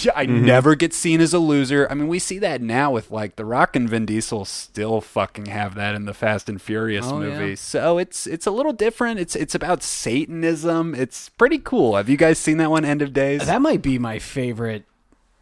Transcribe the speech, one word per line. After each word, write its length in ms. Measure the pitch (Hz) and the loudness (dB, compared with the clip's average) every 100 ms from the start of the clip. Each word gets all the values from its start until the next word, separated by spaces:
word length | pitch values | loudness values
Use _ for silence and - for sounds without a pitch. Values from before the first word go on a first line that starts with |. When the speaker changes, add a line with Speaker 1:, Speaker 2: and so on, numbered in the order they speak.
| 233 | 2
Speaker 1:
I 100 | 147 135 | 2 2
Speaker 2:
Mm-hmm. 200 | 120 120 | 4 6
Speaker 1:
never 300 | 127 131 156 | 6 6 4
get 180 | 165 | 2
seen 260 | - 175 165 | 0 2 4
as 140 | 165 | 4
a 60 | 175 | 4
loser. 480 | 160 143 131 143 143 | 4 2 2 2 2
I 40 | |
mean, 120 | 139 151 | 0 -2
we 140 | 175 | -2
see 180 | - 185 | -4 -4
that 240 | 202 135 | -4 -2
now 300 | 117 117 143 | -2 0 0
with, 180 | 123 - | 0 -4
like, 240 | 110 107 | -6 -8
The 100 | - | -8
Rock 300 | 107 123 175 | -4 0 2
and 160 | 135 117 | 2 0
Vin 160 | 113 107 | 0 -2
Diesel 380 | 107 - 110 | -2 -2 -6
still 560 | 95 - - - 107 113 | -6 -12 -12 -6 -2 -2
fucking 460 | - - 98 - 101 | -2 -2 -2 -4 -8
have 280 | 104 104 | -6 -6
that 220 | 98 101 104 | -4 -6 -4
in 80 | |
the 100 | 104 | -8
Fast 340 | 101 110 107 - | -2 0 0 -2
and 140 | 101 | -10
Furious 440 | - 107 110 104 98 | -6 -4 -2 -2 -4
Speaker 3:
Oh, 120 | 143 | -4
yeah. 100 | 104 | -4
Speaker 1:
movie. 260 | - 101 98 | -4 -6 -6
So 420 | - 143 143 175 | -6 -2 0 0
it's, 260 | 180 - - | -2 -6 -8
it's 180 | 165 - | -6 -2
a 60 | |
little 200 | 208 302 | -2 -2
different. 460 | 233 214 - 240 220 | 0 -2 0 -2 -4
It's, 160 | 170 | -6
it's 220 | - 151 175 | -6 -4 -2
about 260 | 180 180 | -2 -2
Satanism. 1120 | - - 123 123 - 165 165 165 165 165 165 | -4 -6 -2 -2 -2 -2 -2 0 0 0 -2
It's 340 | 131 131 - - | -2 -4 -6 -14
pretty 300 | - 247 302 | 2 2 2
cool. 380 | - 247 131 101 | 0 2 4 4
Have 120 | 104 | 2
you 80 | 143 | 4
guys 220 | 160 160 | 4 4
seen 200 | - 156 | 2 2
that 120 | 160 | 2
one, 140 | 160 | 2
End 180 | 147 147 | 0 0
of 100 | 143 | 0
Days? 340 | 135 135 143 139 | 0 0 0 0
Speaker 3:
That 140 | 208 | 2
might 200 | 302 240 | 2 2
be 160 | 139 131 | 0 0
my 220 | 120 110 | -2 -6
favorite 640 | - 139 123 113 117 107 - _ _ _ _ _ | -8 -6 -6 -4 -6 -6 -10 _ _ _ _ _